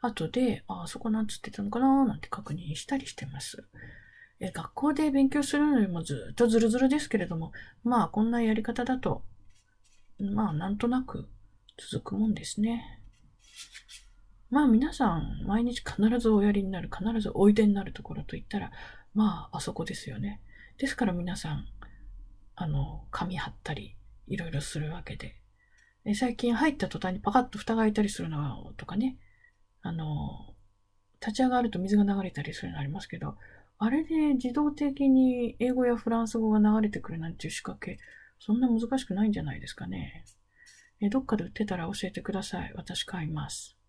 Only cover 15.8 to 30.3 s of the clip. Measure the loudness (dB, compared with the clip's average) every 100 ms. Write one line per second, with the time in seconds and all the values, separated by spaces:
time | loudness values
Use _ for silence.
15.8 | -8 2 2 4 4 4 4 2 0 -4
16.8 | -6 -4 -2 -2 -2 6 6 8 6 4
17.8 | -2 -10 -10 -10 -8 -10 -6 -6 -6 -12
18.8 | -18 -18 -6 2 2 0 -8 -8 -6 -6
19.8 | -6 -6 -8 -6 -6 -8 -16 -20 -20 -6
20.8 | -4 0 0 0 -4 -6 -4 -6 -8 -14
21.8 | -18 -18 -18 -18 -18 -20 -20 -8 -2 -2
22.8 | -2 -6 -10 -6 -4 -4 -8 -10 -8 -8
23.8 | -10 -16 -20 -20 -8 -6 -4 -4 -4 -4
24.8 | -4 -6 -10 -10 -12 -14 _ _ _ _
25.8 | _ _ -4 0 0 0 0 2 2 2
26.8 | -4 -4 -4 -2 2 2 2 -6 -2 2
27.8 | 2 4 0 0 -6 -4 -4 -6 -10 -14
28.8 | -6 -2 -2 -4 -18 _ _ _ _ _
29.8 | -8 -6 -4 -4 -6